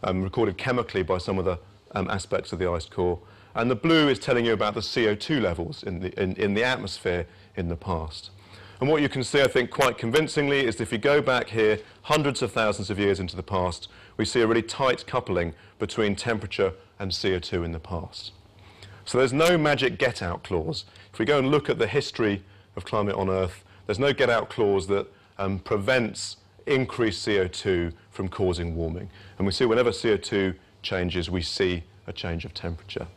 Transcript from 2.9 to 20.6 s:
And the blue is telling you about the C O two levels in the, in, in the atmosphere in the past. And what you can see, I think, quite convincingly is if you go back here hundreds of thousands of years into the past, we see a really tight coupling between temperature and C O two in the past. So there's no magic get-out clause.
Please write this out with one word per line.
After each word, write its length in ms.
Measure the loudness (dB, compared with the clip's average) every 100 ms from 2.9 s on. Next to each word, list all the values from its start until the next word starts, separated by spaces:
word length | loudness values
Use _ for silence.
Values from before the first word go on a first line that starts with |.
| -2 -2 -2 -8 -20 -12 -4
And 140 | -2
the 60 | 0
blue 340 | 4 4 6
is 100 | 2
telling 260 | 2 2 4
you 80 |
about 200 | 2 2 -2
the 60 |
C 260 | -4 0 2
O 80 | 2
two 240 | 0 0
levels 440 | 2 0 -6 -8
in 160 | -8 -6
the, 220 | -6 -2
in, 140 | -4 0
in 180 | 0
the 100 | 2
atmosphere 640 | 0 0 -4 -6 -2 -2 -4 -14 -16 -8
in 120 | -6
the 80 | -6
past. 560 | -4 -6 -6 -12 -18 -20 -20 -20 -20 -4
And 100 | 2
what 120 | 2
you 80 | 2
can 140 | 0
see, 180 | 0 4
I 60 | 4
think, 220 | 2 0
quite 280 | 2 2 2
convincingly 680 | 2 2 2 0 2 2 2
is 160 | -2
if 100 | -4
you 60 | 0
go 240 | 4 4
back 280 | 4 0 0
here 300 | 2 4 4 -2 -18
hundreds 380 | 0 2 2 0
of 100 | -2
thousands 380 | 0 0 0 -4
of 80 | 0
years 220 | 2 2
into 160 | -2 -6
the 80 |
past, 440 | -4 -2 -2 -4 -12 -20 -20 -4
we 80 | 0
see 160 | 4
a 60 | 4
really 160 | 4
tight 420 | 2 0 0 0 -2
coupling 480 | -4 0 0 0 -6 -20 -8
between 380 | -6 0 0 0
temperature 580 | -2 -4 -4 0 0 0 -20 _
and 140 | -8
C 200 | -2 0 -2
O 40 |
two 240 | -2 -4
in 80 | -4
the 80 | -6
past. 540 | -8 -8 -8 -14 -16 -18 -20 -20 -20 -20 -20 -20 -2
So 120 | 2
there's 160 | 2
no 240 | 4 4 4
magic 420 | 2 2 0 2
get-out 440 | -2 0 -6 -6
clause. 420 | -4 -4